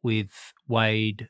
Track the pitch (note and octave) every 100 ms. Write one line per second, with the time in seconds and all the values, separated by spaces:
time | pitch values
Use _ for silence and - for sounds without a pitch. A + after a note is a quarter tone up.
0 | B2 A2 G#2 - - - - A2+ A2 A2
1 | A2 G#2+ A2+